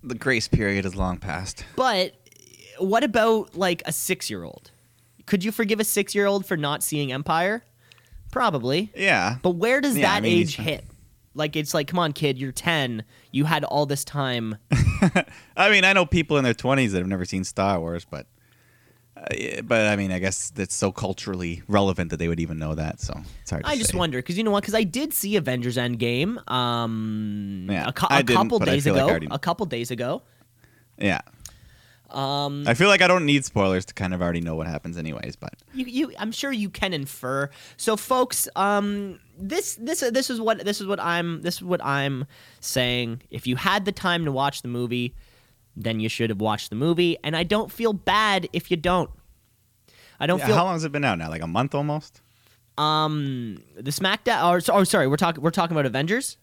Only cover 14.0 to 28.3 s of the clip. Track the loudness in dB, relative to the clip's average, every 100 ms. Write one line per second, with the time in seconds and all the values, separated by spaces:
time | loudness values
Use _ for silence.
14 | -4 -4 -2 -2 -4 -6 _ 4 4 6
15 | 4 4 -2 -10 -12 2 6 6 6 6
16 | 4 2 4 4 4 2 2 4 4 2
17 | 0 -2 -2 -2 -4 0 2 2 0 -6
18 | -8 -14 -14 _ _ _ _ _ _ _
19 | _ -14 -8 -6 -6 -8 0 2 4 2
20 | 0 -2 -2 -4 -8 -6 -6 -2 -2 -2
21 | -6 -4 -6 -4 -4 -6 2 4 4 2
22 | -2 -2 -2 0 -2 -4 -4 -4 -4 -6
23 | -8 -8 -12 -16 -8 -4 -2 -2 0 0
24 | -2 -2 -4 -2 2 2 2 0 0 -2
25 | -4 -4 0 0 0 -2 0 0 0 0
26 | 0 2 0 -2 -4 -2 0 0 -2 -2
27 | -4 -4 -4 -4 -6 -8 -4 -2 -2 -2
28 | 4 4 6